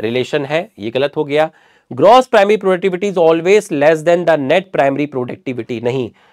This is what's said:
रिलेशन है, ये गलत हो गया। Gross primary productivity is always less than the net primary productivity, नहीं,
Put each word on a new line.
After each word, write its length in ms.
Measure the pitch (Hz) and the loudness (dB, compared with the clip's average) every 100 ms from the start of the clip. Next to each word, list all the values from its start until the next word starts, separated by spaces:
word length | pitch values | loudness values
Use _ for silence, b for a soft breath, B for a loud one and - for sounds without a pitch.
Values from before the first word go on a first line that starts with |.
रिलेशन 440 | 110 123 123 151 | -6 -4 -4 -4
है, 240 | 139 156 208 - | -4 -6 -6 -12
ये 120 | 104 | -8
गलत 260 | 127 143 156 | -4 -4 -4
हो 80 | |
गया। 260 | 143 147 156 b b b b | -4 -2 -2 b b b b
Gross 380 | 123 175 254 247 | 0 6 6 4
primary 300 | 220 196 214 | 2 2 0
productivity 500 | 190 185 190 180 202 | 0 0 0 -2 -2
is 80 | 180 | 2
always 480 | 160 165 170 214 202 | 2 2 2 2 0
less 300 | 147 147 160 | 0 2 2
than 200 | 156 175 | 2 0
the 120 | 165 156 | 2 0
net 280 | 135 175 190 | 2 -2 0
primary 320 | 160 139 139 147 | -2 0 0 -4
productivity, 760 | 135 123 - - 123 110 117 | -6 -8 -10 -10 -10 -8 -6
नहीं, 280 | 120 131 110 b b | -4 -4 -6 b b